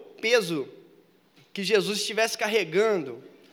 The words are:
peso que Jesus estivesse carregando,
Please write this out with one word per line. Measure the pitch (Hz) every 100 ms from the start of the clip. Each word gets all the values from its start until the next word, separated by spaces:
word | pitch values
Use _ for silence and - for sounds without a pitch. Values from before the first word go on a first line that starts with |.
| - -
peso | 220 240 175 160 120 - - _ _ _ _ _ _
que | -
Jesus | 185 208 175 208
estivesse | - 214 226 -
carregando, | 214 220 170 170 220 196 131 120 - - -